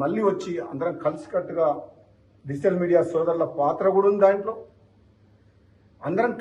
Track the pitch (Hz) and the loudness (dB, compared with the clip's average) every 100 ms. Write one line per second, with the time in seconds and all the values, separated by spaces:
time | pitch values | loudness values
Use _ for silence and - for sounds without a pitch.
0 | 143 208 202 180 180 170 - 139 165 165 | -2 0 0 -2 -4 -8 -8 -6 -6 -4
1 | 151 160 - 185 - 160 156 143 - - | -4 -6 -6 -6 -4 0 0 0 -8 -20
2 | _ _ _ _ 135 143 196 180 175 170 | _ _ _ _ -10 -2 0 0 4 4
3 | 151 165 165 170 156 151 143 - 196 190 | 4 0 0 0 -2 0 0 2 2 4
4 | 202 202 196 202 202 226 - _ _ _ | 4 6 4 4 -2 -8 -14 _ _ _
5 | _ _ _ _ _ _ _ _ _ _ | _ _ _ _ _ _ _ _ _ _
6 | 143 185 240 220 | -4 0 0 4